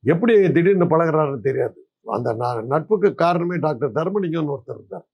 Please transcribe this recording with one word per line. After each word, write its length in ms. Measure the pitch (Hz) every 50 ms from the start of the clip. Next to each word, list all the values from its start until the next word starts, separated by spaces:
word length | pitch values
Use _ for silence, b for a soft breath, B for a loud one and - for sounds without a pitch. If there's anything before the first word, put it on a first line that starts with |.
| -
எப்படி 300 | 127 165 165 233 233 226 208 190 170 139
திடீர்னு 320 | 170 170 190 202 185 175
பழகுறாருன்னு 600 | 127 156 160 170 165 151 156 156 143 139 123 95
தெரியாது." 300 | 135 127 127 120 113 - - - _ _ _ _
அந்த 220 | 110 110 113 123 120 113 113
ந-, 240 | 123 123 123 113 110
நட்புக்கு 420 | 123 139 160 151 - 220 190 180 196 -
காரணமே 420 | - 170 170 175 170 175 175 180
டாக்டர் 380 | 165 135 156 147 113 139 135 101
தர்மலிங்கம்னு 560 | 156 160 185 196 208 190 170 156 165 156 147 139
ஒருத்தர் 220 | 131 - - 113 -
இருந்தார். 280 | - _ 185 - - _